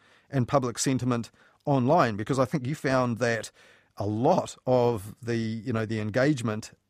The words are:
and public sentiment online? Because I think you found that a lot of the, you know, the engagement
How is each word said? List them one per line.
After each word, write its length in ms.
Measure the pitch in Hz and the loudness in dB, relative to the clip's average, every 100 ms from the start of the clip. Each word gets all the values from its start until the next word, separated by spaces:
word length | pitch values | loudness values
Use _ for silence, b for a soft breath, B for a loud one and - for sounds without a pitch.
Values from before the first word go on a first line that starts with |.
| b b b | b b b
and 200 | 139 117 | -2 2
public 280 | 143 123 107 | 2 0 -2
sentiment 500 | 143 127 123 120 113 b b b | 0 0 0 -2 -4 b b b
online? 520 | - 135 123 170 127 101 | 0 2 4 4 4 0
Because 240 | - 131 | -2 0
I 40 | |
think 220 | 123 151 123 | 0 -2 -4
you 80 | |
found 440 | 156 143 131 123 107 | -4 0 0 0 0
that 340 | 120 113 104 b b b b b | 0 -2 -6 b b b b b
a 100 | 104 | -4
lot 500 | 107 135 185 - - - | 0 2 2 -2 -6 0
of 480 | 127 120 113 104 - | 4 4 0 -6 -10
the, 140 | 117 117 | -4 -2
you 360 | 113 113 110 | -2 -6 -4
know, 140 | 113 107 | -4 -2
the 140 | 110 | -4
engagement 720 | 107 123 139 143 113 107 - _ | -2 0 2 0 -2 -4 -8 _